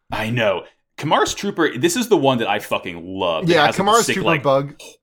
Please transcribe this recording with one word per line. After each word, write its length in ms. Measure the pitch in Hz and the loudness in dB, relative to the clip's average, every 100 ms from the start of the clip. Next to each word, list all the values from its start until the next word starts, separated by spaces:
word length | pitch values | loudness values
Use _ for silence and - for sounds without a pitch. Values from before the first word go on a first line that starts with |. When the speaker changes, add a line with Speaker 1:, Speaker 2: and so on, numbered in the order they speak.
| - | -10
Speaker 1:
I 180 | 101 110 | -6 -4
know. 340 | 123 107 90 - _ _ - | 0 0 0 -6 _ _ -10
Kimaris 380 | 143 208 427 - | 0 0 0 -2
Trooper, 420 | 202 202 151 123 | -4 0 0 0
this 180 | 165 254 | -2 -2
is 120 | 220 | 0
the 80 | 180 | 2
one 200 | 135 123 | 4 2
that 80 | 101 | 0
I 120 | 104 | -2
fucking 460 | - 104 95 85 85 | -2 -4 -4 -10 -10
love. 380 | 95 90 80 | -4 -2 0
It 60 | 165 | 2
Speaker 2:
Yeah, 160 | 170 143 | 4 4
Speaker 1:
has, 100 | 110 | 2
like, 80 | 202 | 2
the 60 | |
Speaker 2:
Kimaris 120 | 226 | 2
Speaker 1:
sick, 100 | 190 107 | 2 0
Speaker 2:
Trooper 120 | 107 | 0
Speaker 1:
like, 140 | 95 | 0
Speaker 2:
bug. 380 | 139 135 143 - - - | 2 0 -2 -10 -20 -20